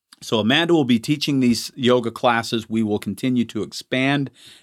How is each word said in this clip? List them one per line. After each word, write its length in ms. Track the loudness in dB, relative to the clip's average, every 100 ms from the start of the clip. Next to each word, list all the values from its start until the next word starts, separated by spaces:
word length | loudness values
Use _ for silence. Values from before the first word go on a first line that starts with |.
| _ _
So 140 | -2 0
Amanda 380 | 2 2 4 2
will 100 | 4
be 140 | 2
teaching 400 | 0 -2 0 2
these 320 | 2 0 -4 -2
yoga 360 | 2 2 0
classes. 580 | 0 0 2 -2 -6 -2
We 140 | -2
will 160 | 0 -2
continue 440 | -4 -4 -2 0 -2
to 180 | -4
expand 640 | -8 -10 -6 -2 0 -2 -4 -10 -20 -20